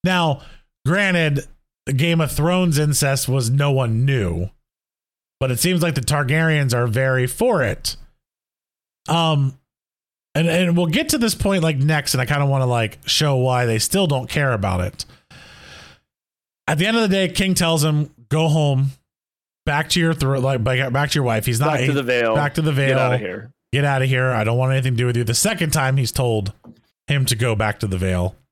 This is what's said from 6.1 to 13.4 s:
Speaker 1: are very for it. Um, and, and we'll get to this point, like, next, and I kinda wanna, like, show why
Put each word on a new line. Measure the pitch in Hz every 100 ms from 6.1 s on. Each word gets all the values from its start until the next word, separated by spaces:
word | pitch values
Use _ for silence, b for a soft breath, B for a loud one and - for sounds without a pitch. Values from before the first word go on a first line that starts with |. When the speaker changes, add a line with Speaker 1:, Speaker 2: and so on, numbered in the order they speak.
| 147 135 151 160 156 135
Speaker 1:
are | 120 120
very | 110 135 127 123
for | - 240 196
it. | 117 76 - - - _ _ _ _ _ _ _ _ _ -
Um, | 165 165 147 135 135 _ _ _ _ _ _ _
and, | - 165
and | 165 180 170
we'll | 170
get | 208 302
to | 294
this | 226
point, | - 202 196
like, | 165 139
next, | 143 156 143
and | 127
I | 127
kinda | 147 143
wanna, | 135 127
like, | 120 110 - -
show | - 151
why | 135